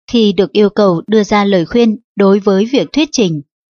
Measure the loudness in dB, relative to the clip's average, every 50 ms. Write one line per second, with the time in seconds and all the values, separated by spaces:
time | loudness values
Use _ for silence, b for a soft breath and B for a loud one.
0 | _ -4 -2 0 0 0 0 0 -2 -2 0 0 0 0 0 0 0 0 0 -2
1 | -2 -2 0 0 0 0 0 -2 0 0 0 -2 -2 -2 0 0 0 0 0 -4
2 | _ _ _ 0 2 2 2 2 2 0 0 0 0 0 -2 -2 -2 -2 -2 -2
3 | -2 -2 -2 -2 -2 -2 -2 -6 -8 _ _ _ _ _